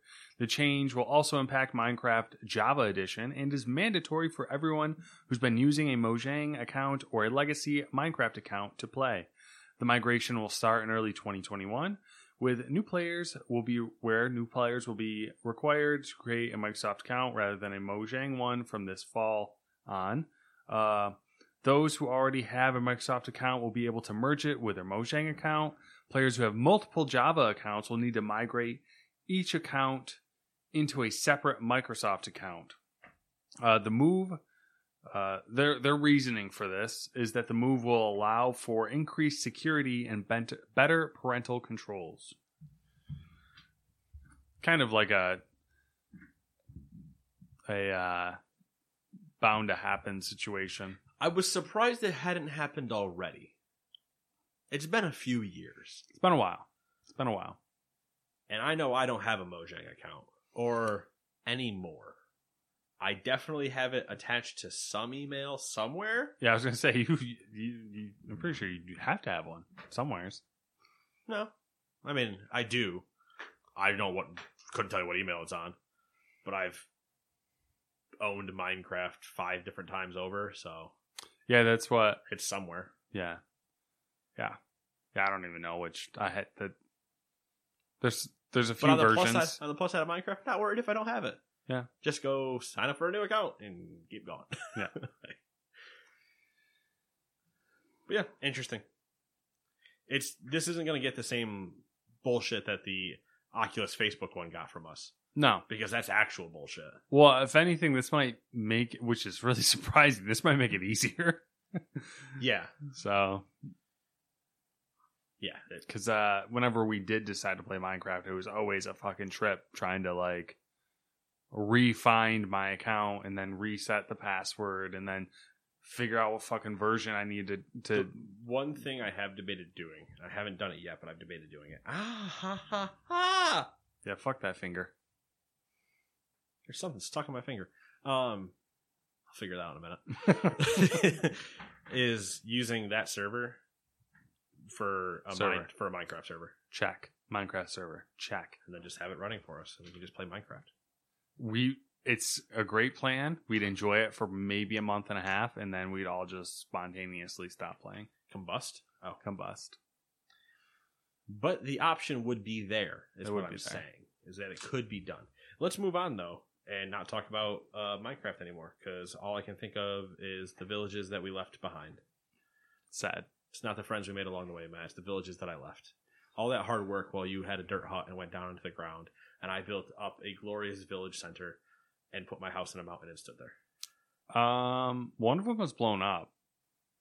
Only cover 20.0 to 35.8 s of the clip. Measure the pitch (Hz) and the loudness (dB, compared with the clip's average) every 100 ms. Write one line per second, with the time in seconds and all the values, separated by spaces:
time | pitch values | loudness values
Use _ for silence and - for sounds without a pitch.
20 | 95 123 160 _ _ _ - 110 110 104 | 0 -2 -4 _ _ _ -2 2 4 4
21 | 101 101 _ _ _ _ 143 143 156 - | 2 -4 _ _ _ _ 4 6 6 2
22 | 139 127 131 131 117 127 131 127 123 123 | 0 4 4 2 0 2 4 4 2 0
23 | - 127 - - 131 127 117 117 117 113 | 0 -2 -2 -2 0 0 0 0 0 0
24 | - 107 127 147 151 135 117 92 92 101 | -4 0 2 2 0 0 0 -2 -2 -2
25 | 117 151 156 151 160 156 151 147 - - | 0 0 -2 -2 0 2 0 -2 -16 -20
26 | - 135 131 120 113 107 135 208 - - | -4 4 4 6 2 4 8 6 6 0
27 | 151 - 131 165 117 104 107 104 104 117 | 2 6 6 6 6 4 0 -2 -2 0
28 | 120 113 107 107 117 120 120 127 _ - | 2 2 0 0 -2 0 -2 -4 _ -20
29 | _ _ - 185 180 165 160 139 135 131 | _ _ -2 0 2 -2 0 2 2 0
30 | 131 - _ _ _ _ _ 156 151 139 | -6 -16 _ _ _ _ _ 0 0 2
31 | 117 - - 139 147 123 117 127 127 113 | 0 2 2 4 4 0 2 2 2 -2
32 | 110 95 - - 95 85 - - _ _ | 0 0 -4 -10 -10 -10 -14 -20 _ _
33 | - _ _ _ _ - 120 110 104 113 | -20 _ _ _ _ 2 6 6 6 6
34 | 151 185 185 165 _ _ _ _ _ _ | 6 6 2 -4 _ _ _ _ _ _
35 | - 101 98 95 - 117 147 131 | -8 -4 -2 -2 -4 2 4 4